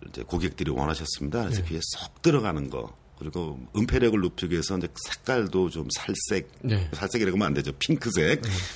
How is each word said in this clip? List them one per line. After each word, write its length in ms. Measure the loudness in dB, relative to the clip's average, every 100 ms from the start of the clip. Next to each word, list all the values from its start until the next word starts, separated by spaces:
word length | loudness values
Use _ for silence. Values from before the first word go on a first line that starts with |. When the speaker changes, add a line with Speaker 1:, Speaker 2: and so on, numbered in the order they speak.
| -14
Speaker 1:
이제 140 | -12
고객들이 480 | -4 -2 0 -2 -2
원하셨습니다. 720 | 0 0 0 -4 -4 -2 0
그래서 200 | 0 0
Speaker 2:
네. 60 | -2
Speaker 1:
귀에 120 | -4
쏙 400 | -4 -6 -10 0
들어가는 480 | 4 4 2 0 -2
거. 260 | -6 -8 -12 -20 -12
그리고 400 | -6 -4 -4 -6 -4 0
음패력을 420 | 2 4 4 4
높이기 320 | 2 0 -2
위해서 260 | 0 0 -2
이제 80 | -4 -6 -8
색깔도 600 | -6 0 0 2 2 2
좀 180 | 0 -4 -4
살색, 520 | -2 -2 0 0 -2 -6
Speaker 2:
네. 260 | 0 0 0
Speaker 1:
살색이라고 440 | -4 -4 0 2 2
하면 100 | 2
안 60 |
되죠. 180 | 0 -2 -2
핑크색, 640 | 0 0 2 2 4 4
Speaker 2:
네. 60 | 0 -2 -4